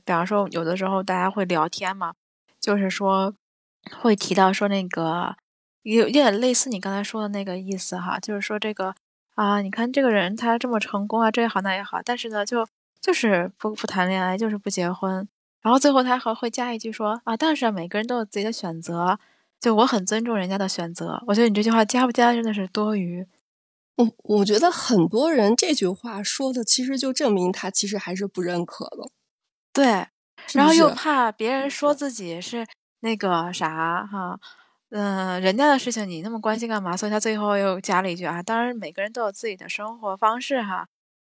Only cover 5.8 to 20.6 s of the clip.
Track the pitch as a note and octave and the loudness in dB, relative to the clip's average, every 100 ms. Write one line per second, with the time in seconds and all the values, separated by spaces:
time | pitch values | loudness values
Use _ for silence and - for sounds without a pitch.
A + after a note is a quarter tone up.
5.8 | G#3+ A3+ G#3+ C#4 C4 G3+ B3+ A#3+ C4+ G3+ | 0 2 4 6 4 4 2 2 0 -4
6.8 | G3 G3 G3+ A3 G#3 G3+ G3 F3+ F#3+ F#3+ | -4 -4 -4 -6 -4 -6 -6 -8 -6 -8
7.8 | - F#3 F3+ F#3+ G#3 G#3 G3 G#3 G#3+ G#3 | -6 -6 -4 -6 -4 -6 -4 -4 -6 -6
8.8 | F#3+ F#3+ _ _ _ - G3+ G#3 G3 G#3+ | -6 -8 _ _ _ 0 2 2 0 -4
9.8 | A#3+ C4+ C4+ G#3 F3 A3 A#3 A#3 B3 A3+ | -2 2 4 4 2 -2 0 0 0 -2
10.8 | - G3+ G#3 A3 A3+ A3+ A#3 G3+ G3 F#3+ | -2 -4 -2 2 2 2 0 0 -2 -4
11.8 | G3+ F#3+ - B3 A#3 G#3+ G3+ A#3+ A3 _ | -4 -6 -4 -6 -4 -4 -2 -2 -4 _
12.8 | _ _ - - A#3 F#3 F3+ - A3 G#3+ | _ _ -2 2 4 2 0 -6 -8 -6
13.8 | G#3 F#3+ F3+ F#3+ F#3 F#3 A3 G#3 G3+ G3 | -4 0 0 0 0 0 -2 -4 -4 -2
14.8 | F3 F3+ F#3+ F#3+ G3+ _ _ _ A3 C4 | -2 -2 -4 -4 -6 _ _ _ 2 4
15.8 | C#4+ C4+ B3+ B3+ A#3+ A3+ A#3+ A#3+ B3 A3+ | 6 4 4 2 0 -4 -4 -4 -4 -4
16.8 | A3+ G#3+ G#3+ A#3 - A3+ D#4+ D4 A#3 G3 | -8 -4 -2 -2 -4 0 2 2 0 -2
17.8 | E3+ G3+ A#3 B3 G#3+ G#3 G#3+ A#3 F#3 E3 | -4 -4 -2 -2 -4 -4 -4 -4 -6 -8
18.8 | E3 E3+ F3 G#3 _ _ _ - A#3+ G#3+ | -6 -2 0 0 _ _ _ -4 2 4
19.8 | C4 A3+ F#3 G#3+ A#3 G#3+ F#3 G3 | 4 2 0 -2 0 -2 -2 -2